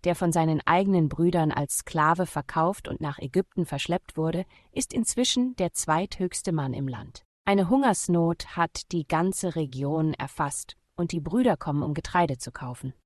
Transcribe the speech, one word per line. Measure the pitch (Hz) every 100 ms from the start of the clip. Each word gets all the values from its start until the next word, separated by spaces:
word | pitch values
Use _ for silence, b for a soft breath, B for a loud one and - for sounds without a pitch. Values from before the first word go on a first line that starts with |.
der | 175 170
von | 175
seinen | 165 160 156 -
eigenen | 170 196 185 151
Brüdern | - 170 175 156
als | - 143 -
Sklave | - 160 151 170 175
verkauft | 151 131 160 165 202 -
und | -
nach | 151 135
Ägypten | 135 175 - - 165
verschleppt | 143 - 175 - -
wurde, | 160 165 190 b b
ist | - -
inzwischen | 254 220 - 254 - 254 247
der | 175
zweithöchste | - - 156 202 - 185 - -
Mann | 160 135
im | 120 135
Land. | 113 113 - _ _ -
Eine | 196 180
Hungersnot | 262 269 190 - 170 165 170 - -
hat | 165 - -
die | 170 151
ganze | 160 185 - 185 160
Region | 147 127 143 160 156 -
erfasst | 135 - 143 - - - _ -
und | 170
die | 170
Brüder | 147 220 247 165
kommen, | - 143
um | 147
Getreide | 151 - 180 165 131
zu | -
kaufen. | - 127 123 131 -